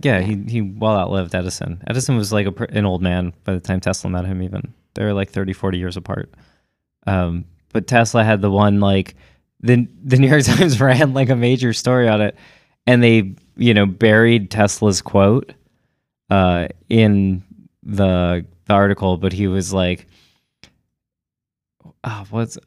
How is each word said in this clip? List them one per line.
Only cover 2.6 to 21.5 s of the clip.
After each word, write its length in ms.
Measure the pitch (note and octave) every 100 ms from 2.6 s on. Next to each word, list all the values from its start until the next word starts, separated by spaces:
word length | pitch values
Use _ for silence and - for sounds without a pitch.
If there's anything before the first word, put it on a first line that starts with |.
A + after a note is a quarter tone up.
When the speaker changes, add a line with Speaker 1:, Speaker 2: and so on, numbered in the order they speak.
| A#2
Speaker 1:
an 200 | G#2+ G2+
old 160 | F2+
man 300 | F#2 F2+ F2+ - -
by 80 |
the 80 | F#2
time 180 | - F#2
Tesla 300 | G#2 F#2+ F#2
met 160 | F2+ F#2
him 160 | F#2
even. 300 | F#2 G2 - - _ -
They 80 | G#2
were, 80 |
like, 160 | G2 G2
thirty, 240 | G2 F#2+
forty 240 | F#2 G2 F2+
years 180 | F#2 F2+
apart. 380 | - - - _ _ _ _ _ _ _ -
Um, 380 | F#2+ F2 F2 F2 _ _
but 160 | - -
Tesla 360 | A#2+ A2 A#2+
had 180 | A2 G#2
the 100 | G2+
one, 280 | G2 G#2 G2+
like, 340 | G2+ F#2+ F#2 - _ _ _ _
the, 260 | A#2 B2 A#2+ -
the 140 | C3+ B2+
New 100 | C3
York 160 | D3+
<laughs> 20 | A2+
Times 340 | - E3+ A2+
ran, 320 | C3 B2+ C#3+
like, 160 | C3+ B2+
a 60 | B2
major 380 | A#2+ B2+ B2
story 340 | A2 B2 B2+ A#2
on 120 | G#2+
it. 140 | G#2 - - _ _ _ -
And 160 | B2
they, 320 | A#2+ A2+ F#2+ F#2+ _ -
you 180 | A#2+
know, 120 | G#2 G2+
buried 680 | F2+ A2+ G#2+ A#2 A#2 F#2+
Tesla's 500 | G#2+ G2+ - G#2+ F#2+
quote, 520 | - G2+ G2 B2 - - _ _ _ _ _ _ -
uh, 380 | G2 F2+ F2 E2 - -
in 540 | A2+ G#2+ G2+ G2 F#2 - - _ _
the, 640 | - G2+ F#2+ F2+ F2 F2 E2+ _ -
the 80 |
article. 440 | G2+ G2+ G2+ F#2+ F2
But 140 | F#2
he 140 | F2+ G2
was 260 | F#2+ F2+
like, 340 | F#2+ F2+ F2+ - _ _ _ _ _ _ _ _ _ _ _ _ _ _